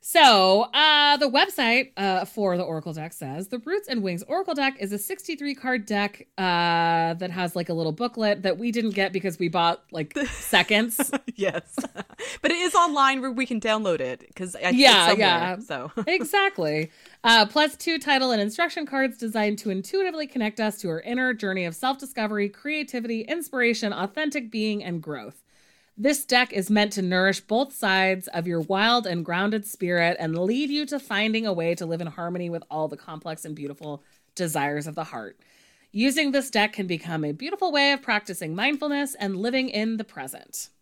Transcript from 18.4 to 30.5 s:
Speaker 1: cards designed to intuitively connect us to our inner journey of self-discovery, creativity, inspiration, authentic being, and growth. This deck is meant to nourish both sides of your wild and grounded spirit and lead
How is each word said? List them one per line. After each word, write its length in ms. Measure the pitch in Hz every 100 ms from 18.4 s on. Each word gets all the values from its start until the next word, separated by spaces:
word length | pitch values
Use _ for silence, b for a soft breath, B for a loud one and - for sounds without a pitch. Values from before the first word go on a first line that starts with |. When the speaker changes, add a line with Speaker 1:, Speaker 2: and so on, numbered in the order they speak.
| 208 214 339 349 294
Speaker 1:
cards 320 | 277 269 262
designed 400 | 233 214 214 208
to 120 | 220
intuitively 560 | 190 190 381 381 320 302
connect 320 | 262 214 214
us 200 | 214 208
to 80 | 190
our 120 | 160
inner 320 | - 240 254
journey 320 | 226 202 190 175
of 100 | 165
self-discovery, 720 | 262 269 269 - 214 214 202
creativity, 720 | 202 285 302 294 247 233 226
inspiration, 680 | - 330 302 262 240 220 214
authentic 600 | 151 190 302 311 294 233
being, 320 | 226 214 208
and 180 | 180 175
growth. 400 | 156 143 110 - _ b b b b -
This 280 | 240 285 -
deck 260 | 247 247
is 160 | - 185
meant 220 | 208 208
to 80 | 208
nourish 380 | 185 185 190 190
both 320 | _ 220 277
sides 540 | - 208 190 190 190 -
of 180 | 175 170
your 120 | 170
wild 460 | 160 190 220 240 202
and 160 | 175 165
grounded 400 | 175 202 214 202
spirit 520 | - 180 175 170 180
and 180 | 160 160
lead 320 | 185